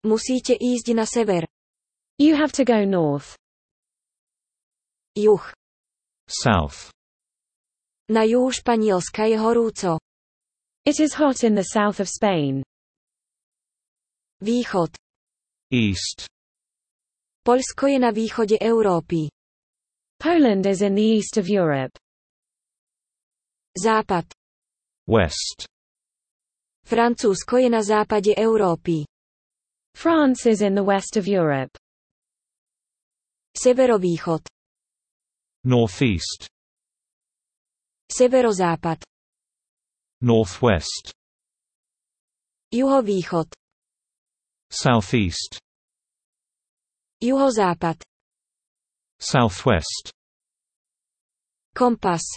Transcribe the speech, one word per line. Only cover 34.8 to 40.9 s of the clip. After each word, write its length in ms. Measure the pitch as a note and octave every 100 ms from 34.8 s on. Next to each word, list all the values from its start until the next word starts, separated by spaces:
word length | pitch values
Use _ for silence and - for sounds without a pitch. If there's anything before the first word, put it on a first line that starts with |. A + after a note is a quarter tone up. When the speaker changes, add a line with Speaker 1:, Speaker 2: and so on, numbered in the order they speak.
| _ _ _ _ _ _ _ _
Speaker 3:
Northeast. 840 | B2+ B2 A2+ - B2+ F2+ - - - _ _ _ _ _ _ _ _ _ _ _ _ _ _ _ _
Speaker 1:
Severozápad. 960 | - B3 B3+ A#3+ F#3+ F3+ E3 E3 D#3+ - _ _ _ _ _ _ _ _ _ _ _
Speaker 3:
Northwest. 920 | B2 A2+ G#2 - A#2+ F2+ -